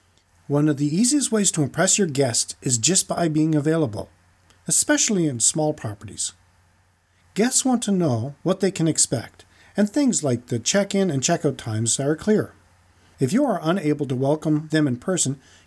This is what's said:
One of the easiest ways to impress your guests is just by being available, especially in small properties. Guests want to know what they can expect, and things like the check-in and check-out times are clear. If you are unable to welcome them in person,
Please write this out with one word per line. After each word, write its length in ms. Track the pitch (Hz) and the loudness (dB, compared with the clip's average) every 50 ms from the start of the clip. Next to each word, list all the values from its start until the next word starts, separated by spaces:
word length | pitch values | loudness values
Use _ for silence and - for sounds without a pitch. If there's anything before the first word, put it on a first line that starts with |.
| _ _ _ _ _ _ _ _ _ | _ _ _ _ _ _ _ _ _
One 220 | - 139 147 147 156 | -2 0 2 2 2
of 80 | 147 | 2
the 180 | 131 147 147 151 | 0 0 0 2
easiest 380 | 180 233 247 285 294 247 - 226 | 2 2 2 2 0 0 0 0
ways 180 | 220 202 - - | 2 2 0 2
to 100 | 165 147 | 0 -2
impress 360 | 120 - 160 175 185 - - | -2 0 0 2 2 4 2
your 80 | 202 | 0
guests 480 | 170 135 131 143 123 117 - - - - - - | 0 2 0 0 2 0 -2 -4 -4 -8 -6 -2
is 160 | 143 123 117 | -2 -2 0
just 300 | 110 143 185 185 - - | 2 2 2 2 0 -2
by 200 | 170 - 175 165 | -2 -2 0 0
being 280 | 151 156 156 160 156 | 2 2 2 2 2
available, 540 | 151 139 156 160 165 156 120 104 101 95 - _ _ _ _ _ _ _ _ _ _ _ - | 2 2 2 2 2 0 -2 -4 -8 -12 -12 _ _ _ _ _ _ _ _ _ _ _ -2
especially 580 | - - - - 294 285 - - 220 185 165 | -2 0 2 2 2 2 2 0 2 2 0
in 140 | 151 131 117 | 0 0 0
small 320 | - - - 160 156 151 151 | 0 0 0 0 -2 -2 -2
properties. 600 | - - 110 101 - - 98 - - - - - _ _ _ _ _ _ _ _ _ _ _ _ _ _ _ _ _ _ _ _ | -4 -6 -8 -8 -8 -12 -16 -10 -8 -8 -10 -10 _ _ _ _ _ _ _ _ _ _ _ _ _ _ _ _ _ _ _ _
Guests 300 | 180 208 254 - - - | -2 0 0 0 0 0
want 180 | 262 247 233 - | 2 0 0 0
to 80 | - 202 | 0 0
know 440 | 185 175 151 120 113 110 135 143 - _ | 2 2 2 0 0 -2 -6 -8 -6 _
what 160 | 160 185 185 | -2 -2 0
they 100 | - 190 | 0 -2
can 160 | 185 - 160 | 0 0 0
expect, 580 | 160 151 - - - - 120 - - - - - _ _ _ - - _ | 0 2 0 0 -2 -2 -6 -6 -10 -16 -20 -20 _ _ _ -20 -8 _
and 140 | - 208 208 | 0 0 0
things 320 | - 302 285 262 185 - - | 2 0 0 2 0 0 0
like 240 | 139 123 120 - | 0 -2 -2 -2
the 140 | - 123 113 | -4 -6 -4
check-in 500 | 107 - - 202 196 196 - 196 196 185 | -4 0 0 0 0 0 0 0 0 0
and 140 | 143 135 127 | 0 0 0
check-out 340 | - 170 160 - 147 127 - | 0 -2 0 0 -2 -4 -2
times 400 | - 117 107 110 113 113 - - | -8 -6 -4 -2 -2 -2 -2 -2
are 160 | 170 143 160 | 0 -2 -2
clear. 400 | 160 - - 214 196 117 - - _ _ _ _ _ _ _ _ _ _ _ _ _ | -2 0 2 2 2 0 -2 -8 _ _ _ _ _ _ _ _ _ _ _ _ _
If 140 | 139 127 165 | -2 0 2
you 120 | 247 302 | 2 2
are 160 | 269 202 170 | 2 0 -2
unable 460 | 160 160 175 196 151 151 147 143 147 | 0 0 0 0 0 0 0 0 -2
to 80 | 131 135 | -4 -2
welcome 540 | 123 135 135 151 156 - 160 156 151 156 156 | -2 0 0 0 0 0 0 0 0 0 0
them 180 | 151 156 151 | 0 0 2
in 120 | 143 123 120 | 0 -2 -4
person, 420 | - - 190 160 - 131 139 - _ - - - _ | -2 -4 -2 0 0 -2 -4 -6 _ -20 -20 -20 _